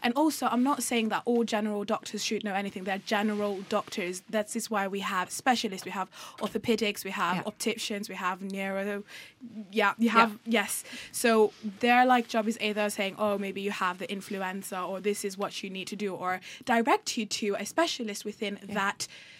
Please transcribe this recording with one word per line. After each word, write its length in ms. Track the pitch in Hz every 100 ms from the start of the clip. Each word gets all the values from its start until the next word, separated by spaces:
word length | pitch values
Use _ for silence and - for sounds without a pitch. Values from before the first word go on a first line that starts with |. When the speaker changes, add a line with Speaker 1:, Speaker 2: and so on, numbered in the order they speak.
Speaker 1:
and 120 | 233
also, 340 | 240 311 285 240
I'm 160 | 233
not 180 | 254 285
saying 280 | 233 240 220
that 120 | 196 -
all 180 | 240
general 400 | 233 220 214 208
doctors 400 | 202 208 - 208
should 220 | - 214 208
know 80 |
anything. 320 | 196 202 196 190
They're 200 | 196 -
general 540 | 208 214 208 208 196 202
doctors. 560 | 208 - - 180 185 -
That's 260 | 220 208 233
is 160 | -
why 160 | 214 196
we 140 | 196
have 280 | 190 190 180
specialists. 520 | - - 240 214 190 185
We 60 |
have 180 | 190 185 - - -
orthopedics. 640 | 208 220 - 214 214 202
We 80 | 190
have 240 | 196 175 180
Speaker 2:
Yeah. 80 | 214
Speaker 1:
opticians. 600 | - 233 - - 202 214
We 80 | 190
have 260 | 185 185
neuro. 640 | 196 196 196 196 202 202 202 - - - 233 208 190
Yeah, 260 | 208 202 -
you 80 | 233
Speaker 2:
Yeah. 60 |
Speaker 1:
have, 260 | 226 226 208 233
yes. 400 | 226 202 - - - -
So 400 | - 233 220 214 - 214 190
their, 240 | 240 247 254
like, 240 | 247 233
job 180 | 233 214
is 100 | 226
either 280 | 214 208 208
saying, 260 | - 196 -
"Oh, 180 | 208 202
maybe 220 | 196 196
you 120 | 196
have 260 | 202 185 185
the 120 | 185
influenza," 680 | 196 - 196 185 196 - 190
or, 220 | 175 190
"This 240 | 196 202 202
is 120 | 190
what 240 | 190 -
you 80 | 196
need 180 | 190 180
to 100 | 202
do," 180 | 202 170
or 240 | 180 185 - -
direct 540 | - 233 233 415 - -
you 80 | 208
to 300 | - 208 202
a 60 | 202
specialist 580 | - 330 - 220 202
within 360 | 208 208 202 202 202
Speaker 2:
Yeah. 100 | 208
Speaker 1:
that 320 | 196 - - - - -